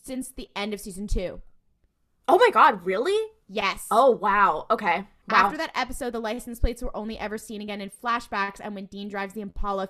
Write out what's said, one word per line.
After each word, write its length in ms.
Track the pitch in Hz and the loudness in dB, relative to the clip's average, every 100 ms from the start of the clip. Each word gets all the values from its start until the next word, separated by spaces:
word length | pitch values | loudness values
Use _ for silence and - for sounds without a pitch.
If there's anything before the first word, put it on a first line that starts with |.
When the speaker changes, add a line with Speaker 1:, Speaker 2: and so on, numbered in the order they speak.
Speaker 1:
since 280 | - 262 262 | -10 -8 -8
the 200 | - - - | -12 -12 -8
end 180 | 208 | -6
of 60 | 202 | -6
season 240 | 220 185 208 | -10 -10 -2
two. 360 | 214 175 90 - _ _ _ _ _ _ _ - | -2 -2 -10 -18 _ _ _ _ _ _ _ 4
Speaker 2:
Oh 100 | 359 | 6
my 100 | 466 | 6
god, 320 | 220 294 214 175 | 8 6 4 -2
really? 320 | 190 294 415 440 _ _ | -2 0 0 -2 _ _
Speaker 1:
Yes. 380 | 202 196 170 - | -2 -2 -4 2
Speaker 2:
Oh, 180 | 214 269 | 6 6
wow. 540 | 214 196 202 196 - - | 4 2 4 4 2 0
Okay. 340 | 226 208 170 196 _ - | 0 2 -2 -4 _ 0
Wow. 80 | 220 | 4
Speaker 1:
After 200 | 202 302 | 4 2
that 140 | 311 - | -4 -4
episode, 360 | 247 262 247 | -4 -4 -6
the 80 | 233 | -4
license 400 | 226 247 240 233 | -6 -6 -8 -2
plates 220 | 247 240 | -2 -2
were 140 | 240 - | -8 -6
only 220 | 214 220 | -8 -8
ever 180 | 202 220 | -6 -8
seen 240 | - 208 | -10 -10
again 200 | 208 202 | -8 -8
in 80 | 196 | -10
flashbacks 680 | - 240 240 - 208 196 196 | -8 -4 -4 -4 -4 -4 -6
and 120 | 214 202 | -12 -10
when 100 | 196 | -12
Dean 240 | 196 202 | -12 -8
drives 240 | 196 196 | -6 -6
the 80 | 208 | -8
Impala 460 | 202 - 208 196 | -10 -4 -2 -2